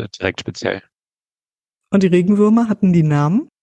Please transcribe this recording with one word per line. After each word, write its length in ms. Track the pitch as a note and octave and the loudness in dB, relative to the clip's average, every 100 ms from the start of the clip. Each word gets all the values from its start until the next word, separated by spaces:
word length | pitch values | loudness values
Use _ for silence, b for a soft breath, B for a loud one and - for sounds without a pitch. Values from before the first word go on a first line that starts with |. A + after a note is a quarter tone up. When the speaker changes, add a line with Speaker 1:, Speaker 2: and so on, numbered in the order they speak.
| - - | -14 -8
Speaker 1:
direkt 200 | F#2+ F2+ | -6 -6
speziell. 420 | - - F#2+ F#2+ - _ _ _ _ _ _ _ _ _ _ | -10 -10 -8 -8 -10 _ _ _ _ _ _ _ _ _ _
Speaker 2:
Und 120 | G3 | 0
die 40 | F#3+ | 2
Regenwürmer, 600 | F3+ F3+ G3+ G#3 A3+ A#3 | 2 2 2 2 2 0
hatten 260 | G3+ F#3+ | 0 0
die 100 | F3 | 2
Namen? 440 | D#3 D3 D3 G3+ E4 _ | 2 0 0 -2 -4 _